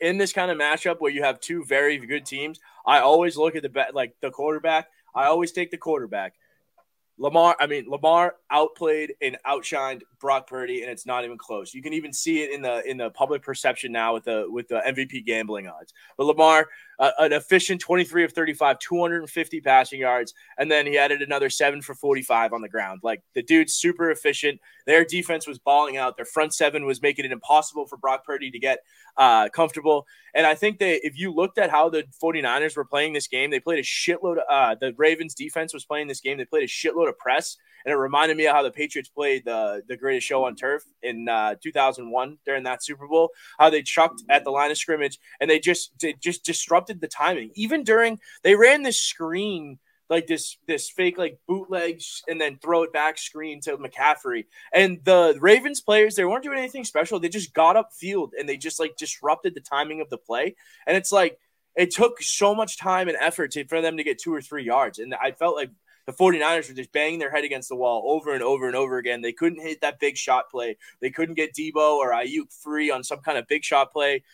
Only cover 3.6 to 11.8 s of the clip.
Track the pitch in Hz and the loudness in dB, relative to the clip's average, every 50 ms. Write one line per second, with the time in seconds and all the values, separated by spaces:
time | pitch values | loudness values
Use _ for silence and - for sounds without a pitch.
3.6 | 143 135 117 139 131 - 135 143 127 120 _ - - 135 - - 143 151 156 151 | -8 -6 -2 -2 -4 -2 -2 -4 -4 -4 _ -8 -10 -8 -6 -4 -4 -2 -2 -2
4.6 | 156 165 160 156 160 _ _ _ _ _ - 123 139 143 160 170 175 165 - 180 | 0 0 0 0 -2 _ _ _ _ _ -4 0 2 2 2 2 0 -2 -4 -6
5.6 | 175 170 175 156 - 165 156 139 120 101 104 101 95 92 _ _ _ _ _ _ | -6 -6 -8 -10 -4 -2 -2 -2 -4 -6 -8 -8 -8 -8 _ _ _ _ _ _
6.6 | _ _ _ _ _ _ _ _ _ _ _ - 135 143 156 165 165 175 170 - | _ _ _ _ _ _ _ _ _ _ _ -6 -4 2 4 6 6 6 6 4
7.6 | 143 147 147 143 117 113 143 143 151 160 165 170 175 175 - _ _ - 139 151 | 0 -2 -2 -6 -6 -8 -8 0 2 4 6 6 4 2 0 _ _ 0 2 2
8.6 | 156 156 156 - 175 156 156 156 151 147 135 - 143 131 127 - - 135 143 135 | 2 2 -2 -2 0 0 0 0 -2 -6 -8 -4 -6 -6 -6 -4 -4 -4 -4 -2
9.6 | 113 - 160 143 135 135 131 117 - _ _ _ - 139 135 131 131 - 131 127 | -4 -6 -4 -4 -4 -4 -6 -10 -14 _ _ _ -2 0 0 0 -2 -6 -10 -8
10.6 | 127 123 127 123 117 123 117 - - 123 123 123 120 120 120 110 - - 113 101 | -6 -6 -6 -6 -8 -10 -12 -12 -8 -6 -6 -4 -4 -6 -10 -14 -14 -10 -10 -10
11.6 | 95 - - 131 | -10 -12 -16 -14